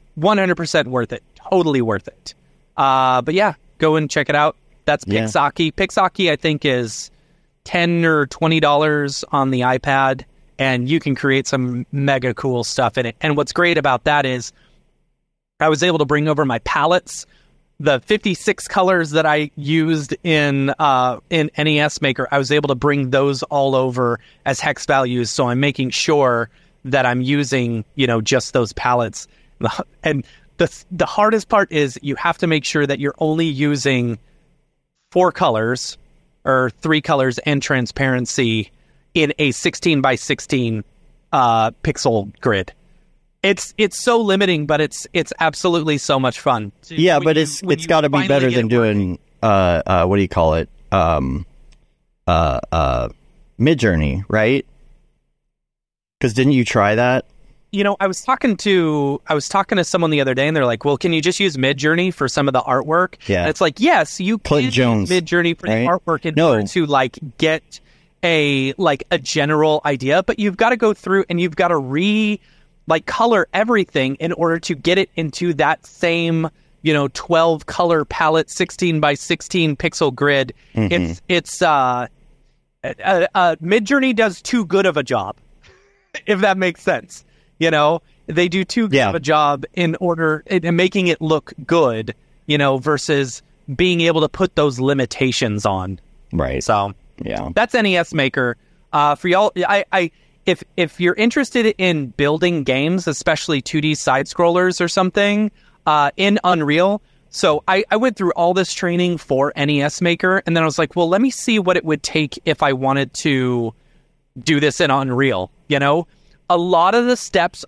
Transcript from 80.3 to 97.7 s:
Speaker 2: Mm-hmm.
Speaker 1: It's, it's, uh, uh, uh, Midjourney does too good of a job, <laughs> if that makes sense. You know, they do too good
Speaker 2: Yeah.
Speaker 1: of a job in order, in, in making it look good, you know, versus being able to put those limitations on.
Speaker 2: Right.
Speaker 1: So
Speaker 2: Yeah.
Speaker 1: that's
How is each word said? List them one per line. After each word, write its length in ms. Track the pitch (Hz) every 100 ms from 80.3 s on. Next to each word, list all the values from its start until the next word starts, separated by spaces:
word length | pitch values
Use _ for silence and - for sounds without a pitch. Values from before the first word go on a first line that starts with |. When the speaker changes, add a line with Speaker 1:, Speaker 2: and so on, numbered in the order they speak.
| 139 127 - _
Speaker 2:
Mm-hmm. 200 | - 113
Speaker 1:
It's, 280 | 175 85 82 -
it's, 340 | 175 - -
uh, 460 | 175 147 127 123 120 - _ _ _ _ _ _
uh, 440 | - - 107 185 175 202
uh, 200 | 175 156
Midjourney 540 | 165 214 202 277 262 226
does 260 | 220 175
too 240 | - 247 185
good 200 | 190 190
of 100 | 151
a 80 |
job, 320 | 131 120 95 - _ _ - _
<laughs> 460 | _ _ _ 302 -
if 140 | 202
that 180 | 202 190
makes 240 | 185 165
sense. 440 | - 143 - - _ _ _ _
You 120 | 165
know, 320 | 156 147 165 - _ -
they 200 | 160 180
do 140 | 180
too 240 | 185 - 220
good 100 | 139
Speaker 2:
Yeah. 120 | 113
Speaker 1:
of 60 | 160
a 40 |
job 460 | 135 151 147 143 131
in 240 | - 170 165
order, 440 | 180 165 165 151 -
in, 180 | 190
in 120 | 165 170
making 320 | 185 202 180
it 120 | 160
look 340 | 156 156 - - 135
good, 480 | 170 139 113 110 - _ _ -
you 100 | 147
know, 220 | 143 135
versus 640 | 127 147 - 143 135 - _ _ - 131
being 260 | 180 175
able 200 | 165 160
to 80 | 156
put 260 | - 190 -
those 240 | 147 123
limitations 840 | 131 143 123 - 131 117 123 104 104
on. 340 | 95 92 95 - - _
Speaker 2:
Right. 320 | 85 65 64
Speaker 1:
So 300 | - 107 101 101 _ -
Speaker 2:
Yeah. 320 | - 52 117 85
Speaker 1:
that's 180 | 233